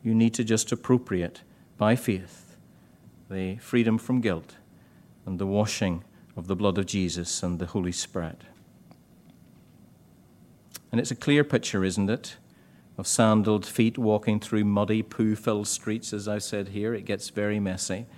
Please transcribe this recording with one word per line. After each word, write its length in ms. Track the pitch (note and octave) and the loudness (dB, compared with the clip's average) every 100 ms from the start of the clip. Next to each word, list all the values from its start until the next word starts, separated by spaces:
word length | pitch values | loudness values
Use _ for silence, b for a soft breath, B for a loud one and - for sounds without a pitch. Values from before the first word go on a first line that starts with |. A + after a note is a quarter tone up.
You 100 | A#2+ | 2
need 200 | A2 A2+ | 4 4
to 100 | A2+ | 2
just 260 | A2+ A2 - | 0 0 0
appropriate, 720 | A#2 - B2 B2 F#2 F2 - - b b - | -4 2 2 2 -4 -4 -8 -20 b b 0
by 180 | G#2+ A#2+ | 2 2
faith, 600 | - F#2+ F#2 - - - - b b b b - - | 0 -4 -6 -20 -20 -20 -20 b b b b -20 -12
the 280 | F#2+ F#2 G#2 | -6 -6 -8
freedom 420 | - B2 A2+ A2+ | -2 2 4 2
from 220 | - B2+ | 0 0
guilt 340 | A2+ E2 - - - b b b b b - | 0 -2 -6 -20 -20 b b b b b -10
and 140 | F2+ | -6
the 80 | G2 | 0
washing 560 | G2+ G#2+ - G2 F2 - B B - | 2 0 0 -2 -2 -8 B B -14
of 100 | F2 | -4
the 80 | |
blood 240 | F#2 G2+ F#2 | 0 2 0
of 80 | F#2 | -2
Jesus 560 | G2+ F2+ E2 E2+ - | -2 -2 -4 -6 -4
and 160 | F2+ F2 | -4 -4
the 80 | F2 | -4
Holy 240 | G#2 F2+ | -2 -2
Spirit. 520 | F2 - F#2+ E2 - - - - - - - _ - - - - - - - - _ - _ _ _ - _ _ - _ | -4 -6 -6 -8 -10 -20 -20 -20 -20 -20 -20 _ -20 -20 -20 -20 -20 -20 -20 -20 _ -20 _ _ _ -20 _ _ -20 _
And 80 | A#2 | -2
it's 100 | - | -2
a 60 | A#2 | -4
clear 260 | - C#3+ | 2 4
picture, 400 | D3 B2 - G2+ | 4 2 0 0
isn't 260 | F#2+ F#2 G2 | 0 0 0
it, 280 | A#2 - - _ b b b b - | -2 -6 -18 _ b b b b -10
of 120 | G2+ | -4
sandaled 580 | - A2 G#2+ G#2 G#2+ F#2 | 4 6 6 4 2 0
feet 320 | - A2+ A#2 | 0 2 2
walking 400 | A2 G#2 A2+ G#2+ | 2 2 2 -2
through 280 | - G#2+ G#2 | 0 0 2
muddy, 360 | G2+ G2+ G#2+ | 2 2 0
poo-filled 640 | G#2+ - A2 A2 - G#2+ G#2 | -2 -2 0 0 -2 -2 -2
streets, 460 | - - A2 - | -6 -4 -6 -6
as 160 | G#2 G2+ | -8 -4
I've 160 | G#2 | -6
said 240 | - G#2 F#2+ | -4 -6 -6
here. 260 | G2+ G#2+ | -4 -4
It 100 | A2+ | -4
gets 260 | - G2 - | -4 -6 -6
very 280 | - G#2 G#2 | -4 -2 0
messy. 480 | G2 F#2+ - F#2+ A#2 | -2 -4 -6 -6 -8